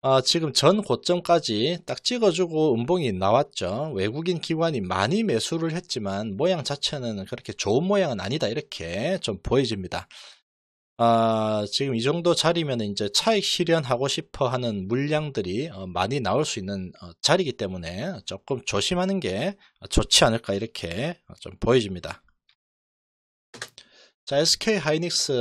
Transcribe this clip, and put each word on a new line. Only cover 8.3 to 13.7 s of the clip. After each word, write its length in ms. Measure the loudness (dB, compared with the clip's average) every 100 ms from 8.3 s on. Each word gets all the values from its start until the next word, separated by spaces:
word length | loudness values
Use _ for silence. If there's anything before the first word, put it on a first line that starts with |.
| -2 -2
이렇게 720 | -2 -8 -10 -6 -4 -2 -4
좀 160 | -4 -6
보여집니다. 640 | 0 2 2 -2 -6 -10 -10 -20 -20 -20 _ _ _ _ _ 0
아, 680 | 4 4 4 2 0 0 -2
지금 240 | -2 -2 0
이 60 |
정도 320 | 0 0 2
자리면 480 | 2 2 2 0 -2
이제 280 | -2 -2 -2
차익 340 | 0 2 2
실현하고 640 | 2 -2 2